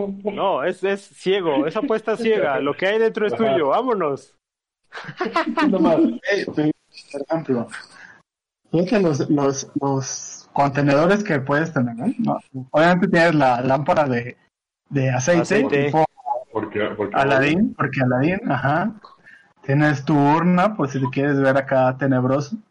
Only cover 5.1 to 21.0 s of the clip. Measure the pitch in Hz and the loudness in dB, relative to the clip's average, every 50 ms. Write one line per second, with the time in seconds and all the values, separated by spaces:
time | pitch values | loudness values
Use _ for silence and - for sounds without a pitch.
5.1 | - - 370 - - 339 320 - - - 302 302 196 185 320 330 330 311 330 - | -8 -8 -6 -4 -2 -2 -2 -2 -2 0 0 2 2 2 2 4 4 4 2 2
6.1 | 233 - - - 202 190 - - - 151 151 151 - _ _ _ _ - - - | 0 -2 -4 -2 -2 -2 -4 -4 -2 0 0 0 -2 _ _ _ _ -20 -18 -12
7.1 | - 139 139 - 160 165 147 - 131 117 110 - - - - - - - - - | -12 -10 -6 -4 -4 -4 -2 -2 -2 -2 -4 -6 -12 -16 -18 -20 -20 -20 -20 -20
8.1 | - _ _ _ _ _ _ _ _ _ _ _ - 160 180 180 247 208 190 165 | -20 _ _ _ _ _ _ _ _ _ _ _ -2 -2 0 0 0 0 2 2
9.1 | 147 135 156 135 156 143 139 139 135 135 - - - - 139 139 135 135 131 - | 0 0 0 0 0 2 2 0 0 -2 -6 -8 -6 -4 -2 -2 -2 -2 -4 -6
10.1 | - - - - - - - _ - - 139 143 127 143 143 143 139 143 160 180 | -8 -10 -12 -14 -18 -20 -16 _ -2 0 0 0 0 0 2 2 4 4 4 4
11.1 | 202 208 208 - 160 143 131 135 143 147 165 170 165 143 123 120 117 113 151 220 | 2 0 0 -2 -4 -2 -2 -2 -2 -2 -2 -2 -2 -2 -2 -2 -4 -4 -4 -4
12.1 | 285 - - 143 143 - - _ - 131 127 - - 151 160 170 180 175 202 190 | -4 -2 -2 -2 -4 -4 -8 _ -14 -14 -10 -2 0 2 4 4 4 4 2 2
13.1 | 170 170 165 170 156 151 139 127 123 120 127 131 135 147 143 180 180 160 151 135 | 2 4 4 4 4 4 4 4 2 2 0 0 0 0 0 0 2 2 2 2
14.1 | 123 120 120 123 - - _ _ _ _ _ _ _ _ _ - 143 139 131 131 | 0 -2 -4 -6 -12 -18 _ _ _ _ _ _ _ _ _ -6 -2 0 0 0
15.1 | 127 131 127 - 175 170 156 175 190 214 262 277 - 143 143 147 139 156 156 - | 0 0 0 2 2 2 2 2 2 2 2 2 2 0 0 2 2 2 0 0
16.1 | _ - - 740 831 - - - - 110 107 104 - 104 107 104 101 107 104 95 | _ -6 -8 -6 -6 -6 -8 -8 -6 -6 -6 -4 -4 -4 -4 -4 -4 -4 -6 -2
17.1 | - 143 139 139 139 135 135 143 160 185 226 262 - - 143 131 135 135 127 127 | -2 0 0 2 2 2 2 2 2 2 0 0 -2 -2 -4 -4 -2 -2 0 0
18.1 | 123 127 139 165 185 202 - - - - - 139 143 165 185 226 - - - - | 2 2 0 0 -2 -2 -4 -4 -4 -2 0 0 0 0 -2 -4 -6 -10 -16 -20
19.1 | - _ _ - - - _ _ _ _ - - 135 147 151 151 147 127 - - | -20 _ _ -20 -20 -20 _ _ _ _ -4 0 2 2 2 2 2 0 0 0
20.1 | 156 143 143 143 147 165 165 180 180 180 175 185 214 - 147 131 - 131 | 2 4 4 4 4 4 4 4 4 4 2 2 0 -2 -4 -2 -2 -2